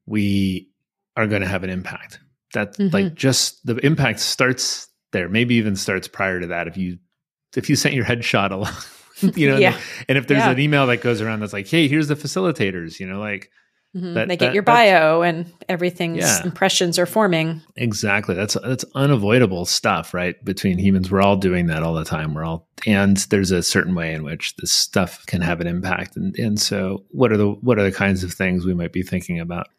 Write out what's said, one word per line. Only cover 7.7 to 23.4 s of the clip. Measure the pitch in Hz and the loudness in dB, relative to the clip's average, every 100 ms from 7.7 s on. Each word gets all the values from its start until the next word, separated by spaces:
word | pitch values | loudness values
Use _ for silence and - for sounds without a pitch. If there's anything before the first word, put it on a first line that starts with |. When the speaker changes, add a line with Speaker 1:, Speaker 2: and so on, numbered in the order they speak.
| 143 | 2
Speaker 1:
sent | 147 | 2
your | 139 107 | 0 0
headshot | 120 110 110 98 | -2 0 2 0
along, | 95 101 - - - _ - | -2 -6 -8 -16 -20 _ -2
<laughs> | 190 180 | -2 2
you | 143 | 4
know, | 135 | 4
Speaker 2:
Yeah. | 180 - - - - | 4 2 -6 -8 -2
Speaker 1:
and | 135 | -2
if | 120 | 2
there's | 139 | 2
Speaker 2:
Yeah. | - | 2
Speaker 1:
an | 127 | 2
email | 147 147 135 | 2 2 2
that | 120 | 2
goes | 120 113 | 0 -2
around | 110 110 | -2 -4
that's | 107 | -6
like, | 101 95 | -8 -2
"Hey, | 165 151 | 2 2
here's | 151 147 | 2 0
the | 147 | -2
facilitators," | 143 - 185 - 101 90 82 - | -4 -2 -2 0 -2 -2 -8 -10
you | 95 | -10
know, | 95 | -8
like, | 104 98 - _ _ _ _ 185 | -8 -8 -12 _ _ _ _ -10
Speaker 2:
Mm-hmm. | 180 170 | -6 -4
Speaker 1:
that, | 110 | -2
Speaker 2:
They | 175 | 0
get | 202 | 0
Speaker 1:
that, | 185 | 2
Speaker 2:
your | |
Speaker 1:
that's | 208 240 220 | 4 6 8
Speaker 2:
bio | 180 156 165 | 8 6 4
and | 170 165 175 - - | 2 0 -6 -10 -6
everything's | 180 180 175 170 165 | -2 -2 -2 -4 0
Speaker 1:
Yeah. | 170 185 | 2 2
Speaker 2:
impressions | 170 - 190 - 175 175 | -2 0 0 2 0 0
are | 175 | 0
forming. | 220 208 165 160 160 - - | 2 2 2 0 -4 -10 -4
Speaker 1:
Exactly. | 120 101 107 101 104 | -4 -2 0 0 0
That's, | 90 104 - | -2 -2 -4
that's | 117 131 - - | -4 -4 -4 0
unavoidable | 139 135 101 123 110 90 90 | 2 4 4 4 4 2 -2
stuff, | - 113 90 82 90 | -2 0 0 -2 -4
right? | 90 85 - | -4 -4 -6
Between | 95 98 90 | -2 0 2
humans, | 98 95 92 | 2 2 2
we're | 95 | 4
all | 101 101 | 4 4
doing | 95 90 85 | 2 2 0
that | 78 | 0
all | 82 80 | -2 -2
the | |
time. | 80 80 78 76 | -4 -4 -4 -6
We're | 80 | -6
all, | 82 - - - | -8 -10 -6 0
and | 101 98 98 - | 4 4 4 2
there's | 104 | 0